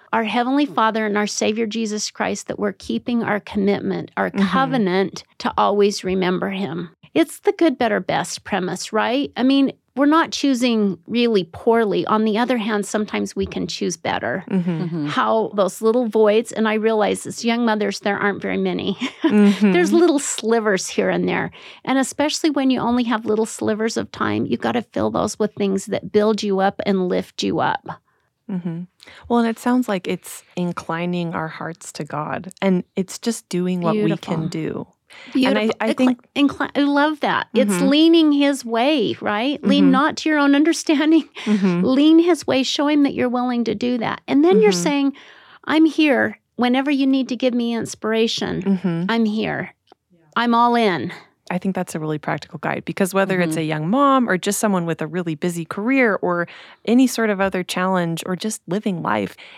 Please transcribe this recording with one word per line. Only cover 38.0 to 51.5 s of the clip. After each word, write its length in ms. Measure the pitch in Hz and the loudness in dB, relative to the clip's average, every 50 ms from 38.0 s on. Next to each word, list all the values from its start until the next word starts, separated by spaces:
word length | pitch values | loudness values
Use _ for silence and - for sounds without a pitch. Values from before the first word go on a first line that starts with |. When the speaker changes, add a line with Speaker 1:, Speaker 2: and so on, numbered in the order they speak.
| 320 330 330 339 320 302 285 | 6 6 6 6 6 4 4
Speaker 1:
his 320 | 285 285 277 285 269 - | 4 2 2 0 -2 -4
way, 520 | 233 226 226 240 277 311 294 208 147 117 - | -4 0 0 2 2 2 2 0 -2 -2 -4
right? 420 | - - 208 208 233 269 294 - 294 | -4 -4 -2 -2 -2 -2 -4 -2 0
Lean 200 | - - 285 294 | 2 4 6 6
Speaker 2:
Mm-hmm. 60 | 277 269 | 6 6
Speaker 1:
not 240 | 262 285 311 - - | 6 4 2 0 -2
to 100 | - 320 | -2 0
your 100 | 311 302 | 2 2
own 160 | 285 277 277 | 4 4 4
understanding. 720 | 285 311 320 320 - - - 320 269 311 302 320 320 - - _ | 4 4 2 2 0 0 0 2 2 4 4 4 4 4 0 _
<laughs> 100 | - - | -10 0
Speaker 2:
Mm-hmm. 400 | - 208 208 185 196 180 175 180 | 0 2 2 4 2 2 2 2
Speaker 1:
Lean 340 | 226 262 269 285 311 320 330 | 2 4 4 6 8 8 8
his 280 | 339 339 349 285 - | 6 6 2 0 2
way. 160 | - 262 269 262 | -2 0 0 0
Show 260 | - - - 294 285 | -2 -2 -2 0 2
him 140 | 302 302 285 | 4 4 2
that 100 | 277 - | 2 2
you're 140 | - 247 254 | 0 -2 0
willing 360 | 233 247 247 254 247 240 233 | 0 -2 -2 -2 -2 -2 -2
to 100 | 220 - | -2 -2
do 240 | 208 - 247 247 240 | -2 -2 -2 -2 -2
that. 220 | 220 - - - _ - | -2 -4 -6 -6 _ 0
And 160 | - 269 294 | 2 4 4
then 160 | 339 392 427 | 6 6 6
you're 120 | 440 415 381 | 6 4 4
Speaker 2:
Mm-hmm. 100 | 349 170 | 2 0
Speaker 1:
saying, 300 | 320 285 285 277 277 262 - - - - - - - - - - | 0 0 2 0 0 -2 -4 -14 -20 -20 -20 -20 -20 -20 -20 -6
"I'm 220 | - 285 311 320 | 0 4 4 4
here 520 | 320 277 - 311 302 269 220 220 214 208 - _ _ _ | 4 4 2 2 4 4 2 2 0 -2 -6 _ _ _
whenever 340 | - 240 247 247 262 269 277 | -2 0 2 2 2 0 0
you 160 | 294 262 277 | 0 0 2
need 220 | 269 269 269 262 254 | 2 2 0 0 -2
to 60 | 254 | -4
give 180 | 226 - 254 240 | -2 -2 0 0
me 200 | 247 240 233 233 | 0 -2 -2 -4
inspiration. 880 | 233 214 - - - - 220 220 226 220 226 - - - 180 180 165 190 | -4 -6 -8 -10 -8 -4 -2 0 0 0 0 0 -4 -4 -4 -4 -4 0
Speaker 2:
Mm-hmm. 420 | 196 196 185 - 190 170 165 175 190 | 0 -2 0 0 -2 -2 -2 -2 -2
Speaker 1:
I'm 160 | 226 233 226 | 0 0 0
here. 500 | 214 208 220 214 165 151 131 190 - - _ _ _ - _ _ _ _ 170 _ _ _ | 0 0 -2 -4 -4 -4 -6 -8 -10 -14 _ _ _ -20 _ _ _ _ _ _ _ _
I'm 180 | 214 233 240 233 | -2 0 0 2
all 200 | 233 240 240 240 | 2 2 4 4
in." 380 | 240 226 208 175 151 - 175 - - - _ _ _ _ - | 2 2 2 0 0 -4 -6 -8 -12 -20 _ _ _ _ -8